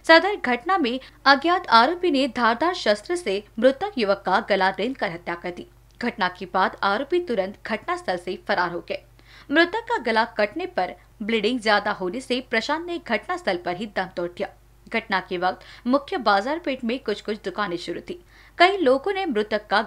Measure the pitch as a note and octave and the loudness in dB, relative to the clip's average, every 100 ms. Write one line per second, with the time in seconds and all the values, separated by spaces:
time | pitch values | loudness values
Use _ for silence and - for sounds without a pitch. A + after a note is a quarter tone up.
0 | - E4 F#4 G#4 B3 A#3+ E4 F#4+ B3 B3+ | 8 6 6 -2 -2 -2 0 0 0 -2
1 | - - C4+ C#4 E4 F4+ F4 A3+ B3 F4 | -10 -2 4 4 4 0 6 6 6 2
2 | F4+ C#4 C#4 B3 A3+ A#3 E4 F4+ A3 G#3 | 0 0 0 0 0 2 0 0 0 -2
3 | - F4 A#3+ G3 - - B3+ C4+ G4+ E4+ | -2 -4 -2 -6 -6 4 4 4 -4 -2
4 | G3+ G3 - G3 A3+ G3 F#3 F#3+ A3 C4+ | 0 0 2 0 2 2 2 0 -4 -4
5 | G3+ E3+ F3+ F3 F3+ F3 - - _ - | -6 -6 -8 -8 -8 -10 -16 -20 _ -6
6 | A#3+ A#3 F#3 - F#3 F#3+ G#3 - G3 G#3 | -6 -2 -2 -2 -4 0 0 0 -2 -2
7 | C#4+ F4+ F4 A3+ F#3+ - - G#3+ - F4+ | 0 -2 0 -2 -4 -8 -8 -6 -4 -6
8 | F4 F3+ F3+ G3+ - G3 F3 E3+ - D3 | -4 -6 -6 -10 -2 -2 -2 -4 -8 -10
9 | - - - - - D4 E4+ A4 A4+ A#4 | -12 -20 -20 -20 0 2 4 0 -4 -4
10 | A#3 A3 A#3 - G#3 D#4+ F#4 - F#3 - | 0 0 0 0 -2 -2 -6 -4 -4 -6
11 | - _ G#3 A3+ G#3 B3+ G#3+ G#3 G#3 G3+ | -20 _ -2 0 0 0 2 2 2 -4
12 | F#3 A3+ - B3 - A3+ A3 D#4 F4 E4+ | -4 -6 -4 -4 -2 -4 -2 -4 -4 -10
13 | - G#3+ - F4+ F4 F3+ F3 F3 A3 G#3 | -4 -4 -4 -4 -2 -2 -4 -6 -6 -6
14 | F3+ - F3 F3 G3 - - _ - A3+ | -6 -6 -8 -6 -10 -10 -20 _ -6 -6
15 | G#3 F#3+ F#3 F3+ F3+ - - - A#3+ C#4 | -2 -4 -2 -2 -2 -4 -14 -10 0 0
16 | C#4+ F#4+ A3 C#4+ B3 D#4+ D#4 C4 A3+ C4 | 0 -2 2 2 2 -4 -4 -4 -4 -4
17 | - G3+ - G#3+ G3 F#3 G3+ F3 - F3 | -4 -6 -6 -6 -6 -4 -4 -4 -6 -10
18 | - F4+ - - - - F4 G4+ C#4 C4+ | -10 -14 -16 -20 -20 4 4 4 2 2
19 | G4 F#4+ F#4+ G#3+ G#3+ G#3+ - G3+ | 0 -2 -2 -2 -2 -4 0 0